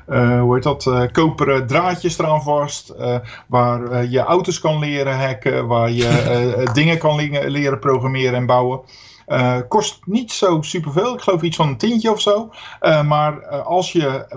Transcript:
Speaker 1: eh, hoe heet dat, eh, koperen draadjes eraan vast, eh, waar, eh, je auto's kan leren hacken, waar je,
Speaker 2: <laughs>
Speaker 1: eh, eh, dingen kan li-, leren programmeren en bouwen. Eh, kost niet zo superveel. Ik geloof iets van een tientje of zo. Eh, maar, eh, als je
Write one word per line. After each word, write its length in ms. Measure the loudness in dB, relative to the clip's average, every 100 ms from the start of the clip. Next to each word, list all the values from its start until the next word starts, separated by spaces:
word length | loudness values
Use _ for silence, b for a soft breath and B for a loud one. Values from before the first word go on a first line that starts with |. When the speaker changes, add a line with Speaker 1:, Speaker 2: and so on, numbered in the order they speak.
| -4
Speaker 1:
eh, 340 | 0 2 4
hoe 140 | 4
heet 80 | 2
dat, 240 | 0 -2 0
eh, 160 | 0 0
koperen 540 | 2 2 2 0 0 2
draadjes 520 | 0 0 0 -4 -2
eraan 240 | 0 0
vast, 460 | 2 0 0 -6 -14
eh, 280 | -8 -4 -4 -6 B B
waar, 360 | 2 2 0 -2
eh, 200 | -2 0
je 100 | 0
auto's 400 | 2 2 0 -2
kan 180 | -2 -2
leren 400 | -2 -2 -2 -2
hacken, 480 | -2 -2 -2 -2 0
waar 240 | 0 2
je, 160 | 2 2
Speaker 2:
<laughs> 200 | 2 2
Speaker 1:
eh, 340 | 0 0 0
eh, 100 | 0
dingen 240 | 2 2 2
kan 180 | 0 0
li-, 240 | -2 -2 -2
leren 280 | -2 -2 -2
programmeren 560 | 0 0 0 0 0
en 120 | 0 2
bouwen. 200 | 2 2 -2 -10 B B B B
Eh, 300 | 0 2 0 0
kost 300 | 0 0 -6
niet 280 | -4 -4 -2
zo 260 | 0 2 2
superveel. 520 | -2 -6 -4 -2 -2
Ik 60 | -2
geloof 220 | 0 0
iets 140 | 0 0
van 120 | -2
een 80 | 0
tientje 340 | 0 2 2
of 80 | 0
zo. 300 | 2 0 0 B B B
Eh, 220 | 2 4
maar, 360 | 4 2 0 -2
eh, 260 | -8 -8 -2
als 260 | -2 0
je 320 | 0 0 -2 -8